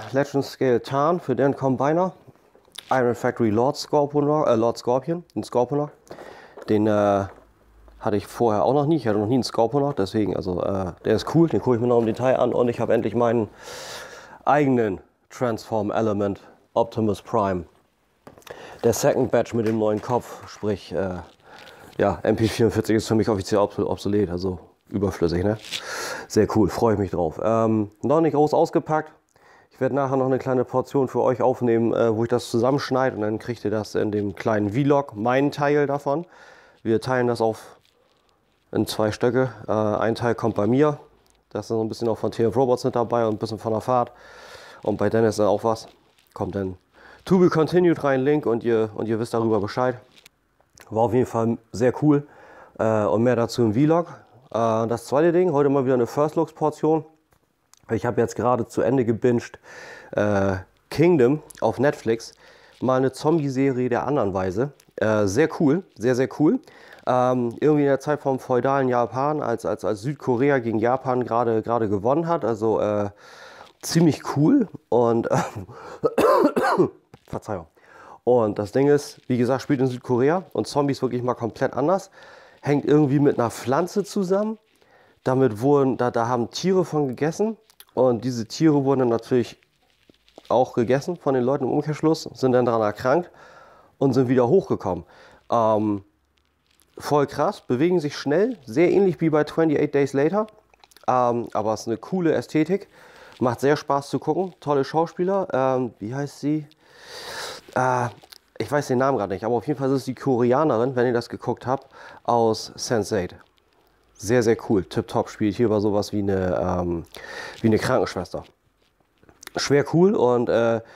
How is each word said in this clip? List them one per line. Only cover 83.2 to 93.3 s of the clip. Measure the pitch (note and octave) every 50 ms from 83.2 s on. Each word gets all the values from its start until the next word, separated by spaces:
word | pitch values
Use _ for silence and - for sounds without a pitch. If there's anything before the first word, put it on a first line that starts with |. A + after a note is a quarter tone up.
| C#3 C#3+ - -
einer | A#2+ A2+
Pflanze | - - - A#2 C3 D3+ F3+ F3+ - G#3 G3
zusammen. | - - G#3 G3 F3 F#3+ G3 G#3+ A3 A3 - _ _ _ _ _ _ _ _ _ _ _ _ -
Damit | C3 C3 C3 C3+ B2+ G#2+ G2+
wurden, | A#2+ C#3 C#3+ C#3+ C3+ C3 A#2 -
da, | B2 A#2+
da | - A#2+ A#2 A#2
haben | B2+ A#2+ A#2 A2
Tiere | - - - F#3 F#3+ F#3 E3+
von | - - D3+ D3 C3
gegessen. | A#2+ - C#3 D#3 D#3 - G#3 A3 G#3+ - _ _ _ - - _ _
Und | - B2+ B2+ B2 A2 A2
diese | C3 B2 A#2 G#2+
Tiere | - - - D#3+ D#3+ D3 C#3+ C3+
wurden | C3+ C#3 C3
dann | C3 A#2+
natürlich | A2+ A2+ - - B2+ B2 A2+ - - - _ _ _ _ _ _ _ _ _ - _ _ _ _ _ - - -
auch | - A#2 C3 - -
gegessen | B2+ A#2 G2+ B2 C#3 C#3 F#3 F3 -
von | - D3 C3+
den | C3 A#2+
Leuten | B2 C#3 C#3+ C3+
im | A#2
Umkehrschluss, | - D3 D3 D3+ D3+ - - D#3 D#3+ D#3+ - - -
sind | - B2+ B2+ A#2+
dann | B2+ B2
daran | B2 A#2 A2+
erkrankt | A2 G#2 G#2 - - B2+ C#3 F3 F3 -